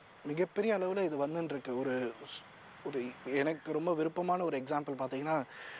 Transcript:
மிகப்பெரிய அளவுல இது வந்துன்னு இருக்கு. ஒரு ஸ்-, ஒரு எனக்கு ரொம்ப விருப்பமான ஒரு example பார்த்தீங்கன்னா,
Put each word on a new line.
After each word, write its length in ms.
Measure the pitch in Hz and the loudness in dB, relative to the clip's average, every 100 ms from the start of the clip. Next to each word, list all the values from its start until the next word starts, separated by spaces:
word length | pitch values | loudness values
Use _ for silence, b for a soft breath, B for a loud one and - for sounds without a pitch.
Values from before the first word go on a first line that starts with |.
| - - | -12 -10
மிகப்பெரிய 540 | 147 151 185 - 220 202 | -4 0 0 2 2 4
அளவுல 260 | 185 196 | 2 2
இது 220 | 180 147 143 | 2 2 0
வந்துன்னு 180 | 165 | 0
இருக்கு. 340 | 165 143 127 123 | -2 -4 -2 0
ஒரு 340 | 135 127 120 117 139 | 0 0 0 -4 -12
ஸ்-, 220 | - - - - - | -14 -14 -20 -20 -10
ஒரு 260 | 143 139 123 - 127 | -4 -2 -4 -6 -2
எனக்கு 380 | 139 147 160 - | 2 2 0 -2
ரொம்ப 220 | 151 170 | 0 2
விருப்பமான 500 | 160 160 170 180 180 | 2 2 2 2 2
ஒரு 160 | 170 139 | 2 0
example 340 | 131 147 147 131 | 0 0 0 -2
பார்த்தீங்கன்னா, 460 | 131 135 151 156 123 B B B | -2 -2 2 2 0 B B B